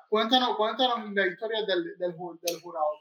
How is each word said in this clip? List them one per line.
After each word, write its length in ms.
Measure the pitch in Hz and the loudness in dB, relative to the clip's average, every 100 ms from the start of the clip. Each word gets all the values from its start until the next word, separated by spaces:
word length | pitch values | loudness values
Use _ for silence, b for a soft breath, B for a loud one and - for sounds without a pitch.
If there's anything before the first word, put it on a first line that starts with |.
| - | -2
Cuéntanos, 480 | 214 226 254 247 214 | 0 4 4 4 2
cuéntanos 540 | 220 226 254 233 214 | 0 2 2 0 -2
la 140 | 202 180 | 0 0
historia 360 | 175 220 220 202 | 0 -4 -2 0
del, 320 | 180 170 190 | 0 -2 -4
del 160 | 180 | -4
ju-, 240 | 165 170 165 | -4 -10 -6
del 200 | 175 165 | -4 -4
jurado. 260 | 175 165 151 151 | -6 -2 -2 -2